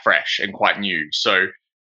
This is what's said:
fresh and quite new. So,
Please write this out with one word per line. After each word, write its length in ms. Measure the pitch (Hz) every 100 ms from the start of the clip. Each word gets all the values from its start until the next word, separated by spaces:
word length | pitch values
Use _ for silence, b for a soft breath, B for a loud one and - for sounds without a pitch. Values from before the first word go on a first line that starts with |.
fresh 360 | 107 87 - -
and 100 | 101
quite 260 | 98 104 98
new. 280 | 101 85 76
So, 340 | - 113 95 92 - _ _ _